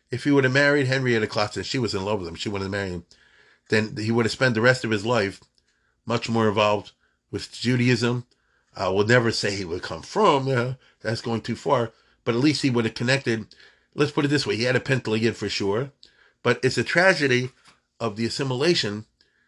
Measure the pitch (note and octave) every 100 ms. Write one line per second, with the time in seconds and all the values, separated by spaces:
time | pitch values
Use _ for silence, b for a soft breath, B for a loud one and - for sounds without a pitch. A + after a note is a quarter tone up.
0 | b A#2+ D3 C#3 C3 C3 C#3+ D3 B2+ C3
1 | B2+ A#2 G#2+ A2+ G#2 G2+ F#2 C3 G#2+ A2+
2 | F#2+ G#2+ E2+ E2+ A2+ G2+ F#2+ G2+ G2 F2
3 | - b b b b b b A2 G#2+ -
4 | G#2+ A#2 A2 - C3 A2 A#2+ B2+ A#2 G#2+
5 | G#2+ A#2+ G2 - _ _ _ _ _ _
6 | - A#2 - A2+ A2 G2+ G#2 G#2 - _
7 | _ _ _ G2 - - A2+ B2+ A#2+ A#2
8 | A#2+ B2 - _ _ _ _ - F#2 F#2+
9 | G#2 B2 A2+ A2 G#2 G2+ F2+ F2+ - E2
10 | - F#3+ G3+ C#3 C3 C3 B2 C3 b b
11 | A2 A2+ A#2+ A2+ - A2+ D#3+ C3 A2+ b
12 | b b - A#2 D3 C#3 C#3 A#2+ A2+ -
13 | A#2+ C3+ B2 A2 G2+ b b b b -
14 | C#3+ D#3+ C#3+ C#3+ G#2+ G#2 B2 B2+ - C3
15 | A2+ A2 A2+ G#2+ G2+ - G2 G#2 C#3 _
16 | b b b b A#2+ B2 C3 B2 A2+ E3+
17 | F#3+ F3+ C#3+ B2 B2 _ b b b -
18 | A#2 G#2 A2+ - C#3 B2 D#3 E3+ A2 G#2
19 | - _ _ _